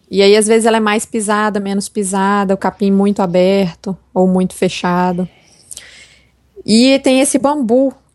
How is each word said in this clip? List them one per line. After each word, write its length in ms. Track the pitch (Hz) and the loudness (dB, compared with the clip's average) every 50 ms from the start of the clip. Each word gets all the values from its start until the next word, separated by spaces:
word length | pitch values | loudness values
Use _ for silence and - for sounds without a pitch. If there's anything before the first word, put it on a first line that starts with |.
| _ _ | _ _
E 120 | 185 190 | 0 2
aí, 160 | 196 196 208 | 4 4 4
às 80 | 220 208 | 4 2
vezes, 220 | 214 226 226 220 | 2 0 2 2
ela 100 | 233 220 | 2 0
é 20 | 226 | 2
mais 240 | 220 208 208 214 - | 0 0 -2 -2 -4
pisada, 560 | - - 226 202 208 208 208 214 214 202 208 | -6 -6 -6 -4 -2 -2 -2 -2 -2 -4 -4
menos 300 | 196 196 196 202 202 - | -4 -4 -4 -6 -6 -6
pisada, 640 | - 214 202 185 196 196 190 196 202 202 196 190 196 | -6 -6 -6 -4 -2 -2 0 0 0 0 0 -2 -2
o 40 | |
capim 340 | 196 - 185 - - 202 196 | -2 -2 -6 -4 -2 0 0
muito 320 | 196 196 196 202 202 - 196 | 2 2 2 0 0 0 -2
aberto 720 | 175 170 180 180 185 196 196 190 170 - _ - 190 185 - _ _ _ | 0 2 2 2 2 2 0 0 -2 -6 _ -10 -10 -10 -10 _ _ _
ou 140 | 185 185 | 0 0
muito 260 | 185 185 185 185 185 - | 2 2 0 -2 -2 -4
fechado. 720 | - 190 180 - - - 180 175 180 180 180 175 175 180 175 - _ _ _ _ _ _ _ - - - - - - - _ _ _ _ _ _ _ _ _ _ - - | -4 -4 -4 -4 -4 -4 -2 0 0 0 0 -2 -4 -6 -8 -10 _ _ _ _ _ _ _ -20 -20 -20 -20 -20 -20 -20 _ _ _ _ _ _ _ _ _ _ -14 -2
E 340 | - 208 226 247 262 269 269 | 0 2 4 4 4 2 2
tem 200 | - 277 262 262 | 2 0 2 2
esse 200 | 277 - - 262 | 0 0 -2 -2
bambu, 520 | 285 277 294 302 254 208 233 262 269 269 - _ _ _ | 0 0 -2 -2 -2 0 2 2 0 0 -4 _ _ _